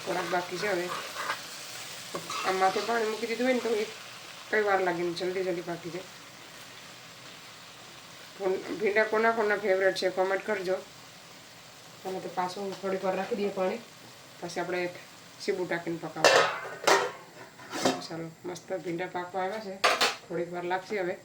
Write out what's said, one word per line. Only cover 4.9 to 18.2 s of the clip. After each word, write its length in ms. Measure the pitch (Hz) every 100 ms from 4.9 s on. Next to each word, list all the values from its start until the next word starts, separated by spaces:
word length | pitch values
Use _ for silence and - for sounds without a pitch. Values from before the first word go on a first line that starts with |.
| 170
નહીં, 160 | 175 170
જલ્દી 240 | 185 185 185
જલ્દી 200 | 175 170
પાકી 240 | 165 175 175
જાય. 120 | 185 - - - - - - - - - - - - - - - - - - - - - - -
ભૂન-, 260 | 190 190 - 165
ભીંડા 300 | 208 208 220
કોના 240 | 220 226 226
કોના 240 | 208 202 208
ફેવરેટ 320 | 190 196 185
છે 140 | 190 190
કોમેન્ટ 280 | 185 190 -
કરજો. 260 | 202 180 196 - - - - - - - - - - - -
ચાલો, 160 | 185 185
તો 80 | 160 185
પાછું 340 | 180 208 196 180
થોડીક 220 | 196 190
વાર 120 | 190 185
રાખી 200 | 190 196
દઈએ 100 | 202 190
પાણી, 240 | 185 233 - - - - - -
પછી 200 | 175 180
આપણે 180 | 170 180 175 - - - - -
સીબું 240 | - 190 170
ટાંકીને 300 | 170 170 165
પકાવવા. 460 | 160 160 - 170 165 - - - - - - - - - - - - - - - -
ચાલો, 180 | 165